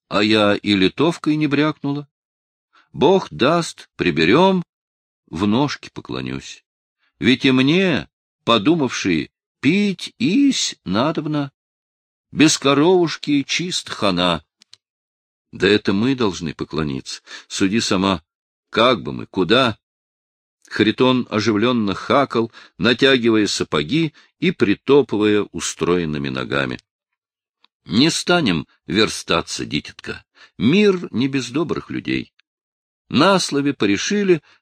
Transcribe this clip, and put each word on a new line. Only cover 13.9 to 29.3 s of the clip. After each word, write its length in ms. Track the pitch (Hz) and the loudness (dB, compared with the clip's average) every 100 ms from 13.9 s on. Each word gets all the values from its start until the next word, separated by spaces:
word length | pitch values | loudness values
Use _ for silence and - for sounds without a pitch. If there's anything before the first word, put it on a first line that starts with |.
| - 98 87 90 80 - _ _ _ _ _ _ _ _ _ _ | -4 -2 0 0 -2 -6 _ _ _ _ _ _ _ _ _ _
«Да 160 | 113 92 | -2 2
это 240 | 104 - | 2 2
мы 220 | 98 120 | 0 0
должны 380 | 131 110 85 80 | 0 -2 -4 -8
поклониться. 680 | - 76 73 76 67 - - - - - | -8 -8 -6 -4 -6 -10 -16 -16 -20 -12
Суди 320 | - 98 110 | -2 0 0
сама, 420 | - 98 98 87 - _ _ _ _ | 0 0 0 -2 -8 _ _ _ _
как 320 | - 120 113 | 2 2 2
бы 100 | 71 | -4
мы, 140 | 64 57 | -10 -6
куда?» 520 | - 87 117 127 - _ _ _ _ _ _ _ _ _ | -4 2 2 2 -2 _ _ _ _ _ _ _ _ _
Харитон 580 | - 107 104 127 127 113 | 2 2 4 2 2 -2
оживлённо 640 | 107 107 104 117 120 104 | -2 0 2 0 0 -2
хакал, 580 | 90 - 127 135 123 113 - - - | -4 0 0 0 -2 -4 -8 -20 -2
натягивая 720 | 101 120 135 135 117 110 101 | 0 2 4 4 4 2 2
сапоги 640 | - 92 78 76 147 160 - _ _ | -2 -4 -4 -2 -2 -2 -6 _ _
и 120 | 175 | -4
притопывая 920 | - 104 98 - 143 127 107 104 104 98 | 0 0 0 2 2 2 0 2 0 -2
устроенными 760 | 85 - - 80 90 82 73 69 | -8 -10 -4 0 0 -2 -4 -6
ногами. 500 | 65 58 69 65 58 _ _ _ _ _ _ _ _ _ _ | -6 -4 -4 -4 -6 _ _ _ _ _ _ _ _ _ _
«Не 260 | - 92 156 | -4 0 2
станем 560 | - - 175 131 82 - _ - | 0 0 0 0 -2 -6 _ -4
верстаться, 760 | 92 101 - - | 0 0 -2 -4